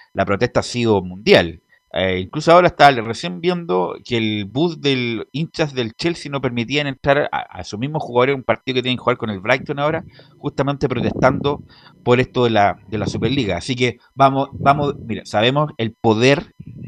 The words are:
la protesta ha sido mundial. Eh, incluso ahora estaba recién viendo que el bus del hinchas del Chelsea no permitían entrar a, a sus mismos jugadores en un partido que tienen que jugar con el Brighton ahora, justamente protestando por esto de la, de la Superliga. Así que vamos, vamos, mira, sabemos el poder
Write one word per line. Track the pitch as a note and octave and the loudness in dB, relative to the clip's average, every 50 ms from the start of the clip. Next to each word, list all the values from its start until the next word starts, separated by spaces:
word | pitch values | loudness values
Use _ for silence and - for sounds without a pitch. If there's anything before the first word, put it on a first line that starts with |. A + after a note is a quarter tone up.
| _ _ - | _ _ -4
la | - F#2+ | -4 -2
protesta | F#2 G2+ F#2+ A#2+ B2 - - | 0 0 0 0 0 0 0
ha | G2 | -2
sido | - - B2 A#2 A2+ G#2+ G2 | -2 -2 -2 2 2 2 2
mundial. | F2+ F#2 F2+ F#2+ A2 - G3 A#2+ F2 E2+ D#2+ - _ _ _ _ _ _ | 0 -2 -10 -2 4 6 6 6 6 2 -2 -10 _ _ _ _ _ _
Eh, | - E2 F#2 F#2+ F#2 F#2 | -6 -2 -2 -2 -2 -2
incluso | F#2 F#2 - D3+ D3+ E3+ | -4 -6 -6 -2 4 6
ahora | E3 F3+ F3+ | 6 6 6
estaba | E3 - - D3 C#3+ C3+ A#2 | 6 4 6 6 6 6 4
recién | G#2+ A2+ A2+ - - F3 F3+ F3 | -2 -6 -6 -6 -8 -8 -8 -4
viendo | E3 F3 F3+ F3 E3+ E3 F3+ F#3 F3+ E3 - - - | -2 -2 -2 -2 -2 -2 -2 -2 -2 -2 -6 -10 -8
que | - B2 A#2 | -4 -2 -2
el | A2+ A2 G#2+ G#2 G#2 | 0 0 -2 -4 -4
bus | G2 G#2 C3 E3 F3+ D#3+ D3 | -4 -2 -2 -2 -2 -2 -2
del | C#3 C#3+ C3+ B2+ B2 A#2 A#2 G#2 - - | -2 0 0 0 -2 -2 -4 -6 -8 -8
hinchas | - C#3 E3 - - - D#3+ D3 | -8 -8 -8 -6 -4 -4 -4 -2
del | C#3 B2+ A#2+ A2 - | -2 -4 -4 -4 -4
Chelsea | - - E3+ E3+ - - D3 | -6 -4 -4 -4 -6 -8 -8
no | C#3+ C#3 | -6 -4
permitían | C3 B2+ A#2+ A#2+ A#2 A2+ C3+ D3 D3 | -4 -4 -2 -4 -4 -2 -2 -4 -4
entrar | C#3 C3+ - - D3 C#3 C#3+ C#3+ - | -4 -6 -2 0 2 2 2 0 -2
a, | - - | -4 -8
a | - - - F#2 F2 | -8 -8 -12 -16 -14
sus | - - G2+ | -12 -10 -8
mismos | B2 D3 D#3 D#3 | -6 -4 -4 -6
jugadores | - - A#2+ B2 B2 C3+ C#3+ | -6 -2 2 2 2 2 2
en | C3+ | 0
un | A#2+ | -2
partido | - A2 - - C3 B2+ | -2 -4 -4 -4 -4 -4
que | B2+ | -4
tienen | A#2+ B2+ B2+ - | -2 -4 -4 -4
que | - | -2
jugar | A#2+ B2 | -2 -2
con | - A#2+ A2+ | -2 -2 -6
el | G#2 F#2+ | -6 -4
Brighton | F2+ A2+ B2+ C#3 - - D3 C#3+ | -2 -2 -2 -2 -2 -6 -6 -4
ahora, | C#3+ D3+ D#3+ D#3+ - - - - - _ _ | -2 -2 -2 -4 -8 -10 -20 -20 -20 _ _
justamente | _ - D3 - - C3+ C#3 C#3+ C3+ - | _ -10 -6 -2 -2 -2 -2 -2 -2 -2
protestando | C3 C3 A#2+ - C#3+ - - C3 C3 C#3 C#3 C#3 C#3 D3 C#3+ - - _ - - - _ _ - | -2 -2 0 -2 -2 0 2 2 2 2 2 -2 -2 -4 -4 -8 -16 _ -20 -20 -20 _ _ 0
por | E3+ B2 B2 | 2 4 4
esto | A#3 A3+ - - A#3+ | 2 0 0 0 2
de | A#3 | 2
la, | A3 - - G2 - - _ - | 4 4 4 2 2 -2 _ -8
de | A2 G#2 | -6 -6
la | - | -6
Superliga. | E2+ - F2 - A2+ - - A#2+ G2 F2+ | -4 -4 -4 -2 -2 -2 -2 -2 -2 -4
Así | F2 - - C3 | -4 -4 -6 -4
que | A#2+ B2+ B2 A2+ - _ _ _ | -2 -2 -2 -2 -4 _ _ _
vamos, | C3 C3+ C3+ C3+ C3+ C3+ - | 2 2 2 2 2 -2 -4
vamos, | - G#2 - C3+ C#3+ D3 C#3+ C#3+ - - | -4 -2 2 2 2 2 2 -2 -4 -6
mira, | - A2+ G#2 F2+ - | -8 -8 -8 -8 -8
sabemos | - - G#2 G#2+ B2 C3+ D3 D3+ D3+ - - | -4 0 2 2 2 2 2 0 -2 -2 -4
el | A2+ A2 - _ | -6 -6 -4 _
poder | - A#2 A2 G#2+ A#2+ C3 C#3+ C#3 B2+ - _ - - - A#2 - - | 2 2 4 4 4 4 4 2 0 -8 _ -20 -20 -18 -18 -16 -14